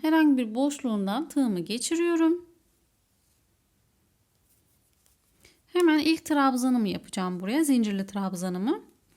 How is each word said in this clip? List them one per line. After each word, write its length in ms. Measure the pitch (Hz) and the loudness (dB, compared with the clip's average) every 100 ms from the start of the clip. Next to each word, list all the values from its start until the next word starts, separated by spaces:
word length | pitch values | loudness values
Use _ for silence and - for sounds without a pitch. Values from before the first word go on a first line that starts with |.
herhangi 360 | 311 320 311 262 | 0 4 4 4
bir 180 | 226 226 | 0 -2
boşluğundan 760 | 285 285 254 208 190 220 320 | -2 -2 -4 -2 -2 -4 -4
tığımı 300 | - 254 185 | -2 0 -2
geçiriyorum. 880 | 165 226 - 330 339 339 320 349 - _ _ _ _ _ _ _ _ _ _ _ _ _ _ _ _ _ _ _ _ _ _ _ _ _ _ _ _ _ _ _ _ | -4 -6 -4 -2 0 2 2 2 -4 _ _ _ _ _ _ _ _ _ _ _ _ _ _ _ _ _ _ _ _ _ _ _ _ _ _ _ _ _ _ _ _
Hemen 320 | 349 349 311 | 2 4 4
ilk 260 | 294 320 - | 2 0 0
trabzanımı 640 | 294 269 254 262 247 208 | 2 2 2 0 0 0
yapacağım 500 | 180 - - 185 180 | -4 -8 -6 -6 -6
buraya. 240 | 185 269 | -4 0
Zincirli 420 | 311 254 214 196 196 | 2 2 2 -2 -4
trabzanımı. 760 | 202 190 180 185 180 214 403 - _ _ | -4 -6 -4 -6 -4 -2 -4 -6 _ _